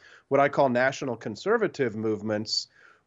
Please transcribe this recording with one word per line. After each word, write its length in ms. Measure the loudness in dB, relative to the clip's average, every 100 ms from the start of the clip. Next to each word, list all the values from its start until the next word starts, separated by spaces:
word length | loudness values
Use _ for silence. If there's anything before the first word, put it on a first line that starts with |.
| -14 -20 0
what 120 | 4
I 80 | 4
call 200 | 4 2
national 480 | 4 2 0 -4 -6
conservative 800 | -8 -6 0 0 0 -2 -4 -2
movements, 720 | -2 -2 -2 -4 -2 -6 -6 _ -20 _